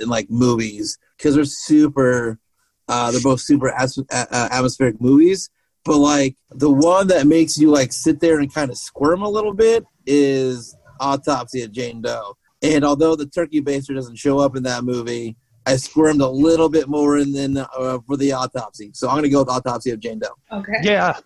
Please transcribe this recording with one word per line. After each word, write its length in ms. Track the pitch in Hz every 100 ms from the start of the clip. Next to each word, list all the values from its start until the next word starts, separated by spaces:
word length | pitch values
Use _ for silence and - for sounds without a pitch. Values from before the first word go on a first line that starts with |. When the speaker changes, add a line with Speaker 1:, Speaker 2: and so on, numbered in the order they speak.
Speaker 1:
in, 80 | 113
like, 200 | 117 101
movies 720 | 117 123 120 110 104 104 - _ _
'cause 180 | 151 143
they're 80 |
super, 920 | 143 - - 151 151 143 127 123 117 113 _ _ _ _ -
uh, 240 | 120 117
they're 80 | 123
both 200 | 127 127
super 280 | - 143 131
as-, 280 | 127 131 135
a-, 360 | 135 123 120
uh, 140 | 120 117
atmospheric 500 | 127 127 - 127 107
movies. 480 | 123 139 170 190 - _ _ _
But, 140 | - 151
like, 380 | 143 147 135 - _
the 200 | 135 147
one 360 | 139 160 185 196
that 200 | 180 143
makes 280 | 160 160 147
you, 140 | 151
like, 220 | 147 127
sit 260 | - - 151
there 220 | 170 156
and 120 | 143
kinda 220 | 156 139
squirm 480 | 123 - - 143 180
a 60 | 208
little 260 | 208 214
bit 300 | 196 226 226 - _ -
is 680 | 143 139 135 131 127 113 - _ -
Autopsy 640 | 139 139 143 135 120 131
of 80 | 117
Jane 320 | 107 120 117
Doe. 340 | 113 117 104 101 _ _
And 220 | 147 156
although 300 | 147 143 160
the 120 | 160 147
turkey 360 | 180 160 151
baster 320 | 143 139 135
doesn't 220 | 135 123 117
show 240 | 143 139
up 160 | 139 131
in 80 |
that 180 | 127 123
movie, 540 | 123 123 117 120 117 113 _ _
I 120 | - 135
squirmed 460 | - - 156 151
a 60 | 135
little 400 | 131 156 165 160
bit 180 | 156 139
more 300 | 151 147 143
in, 140 | 143
than, 240 | 139 135 135
uh, 400 | 131 131 131 127 117
for 100 | 139
the 160 | 139
autopsy. 580 | 131 127 127 110 - 107
So 140 | - 127
I'm 80 | 139
gonna 120 | 147
go 120 | 139
with 80 | 127
Autopsy 400 | 127 127 120 127
of 100 | 113
Jane 180 | 117 110
Doe. 160 | 107 - _
Speaker 2:
Okay. 220 | 208 196 208
Speaker 3:
Yeah. 360 | 190 202 180 -